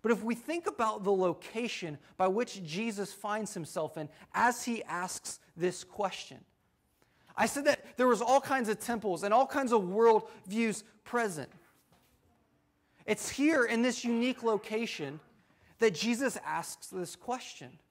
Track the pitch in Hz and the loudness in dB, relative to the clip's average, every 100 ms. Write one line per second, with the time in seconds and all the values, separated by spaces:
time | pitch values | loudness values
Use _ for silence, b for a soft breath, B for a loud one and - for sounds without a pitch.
0 | 220 214 220 233 - 339 381 - 220 214 | 2 0 0 -4 -4 -6 -6 -2 -2 0
1 | 196 196 180 160 - 226 240 - 170 147 | 0 2 2 -2 -8 -6 -6 -6 -8 -10
2 | b - 185 196 240 202 165 170 233 202 | b -2 0 2 -2 -6 -8 -4 -4 -4
3 | 196 - 208 214 214 190 151 185 156 - | -8 -8 -6 -4 -4 -8 -8 -4 -6 -6
4 | 147 B B 185 233 240 - 226 - 170 | -10 B B 2 2 2 -4 -6 -4 -6
5 | 180 - - - b - 180 175 - - | -6 -8 -12 -14 b -2 -2 -2 -14 -4
6 | 196 - - 135 _ _ _ _ _ _ | -4 -4 -14 -18 _ _ _ _ _ _
7 | b b b - 220 277 294 - - - | b b b 0 0 2 2 0 -4 2
8 | 247 220 240 269 - 269 220 214 - 233 | 4 4 4 4 4 0 0 -2 -2 -2
9 | 208 165 196 226 262 285 262 233 180 202 | -2 -2 4 4 4 0 2 2 2 6
10 | 233 220 220 B - 214 226 196 b b | 8 6 2 B -6 0 0 -2 b b
11 | - 240 220 156 131 - _ _ _ _ | -4 -2 -2 -4 -10 -14 _ _ _ _
12 | _ _ _ _ _ _ _ _ b b | _ _ _ _ _ _ _ _ b b
13 | - 214 - - 294 311 233 226 247 233 | -4 -2 -2 2 4 4 4 2 2 0
14 | 240 233 247 247 226 208 - 220 233 - | -2 0 0 0 0 0 -2 -4 -4 -6
15 | 143 151 _ b b b b b 220 156 | -8 -8 _ b b b b b 2 2
16 | 214 233 262 - 151 156 - - - 185 | 0 2 0 -2 -4 -4 -6 -12 -10 -8
17 | 170 - - 247 - - 147 - _ | -8 -10 -6 -6 -8 -16 -16 -18 _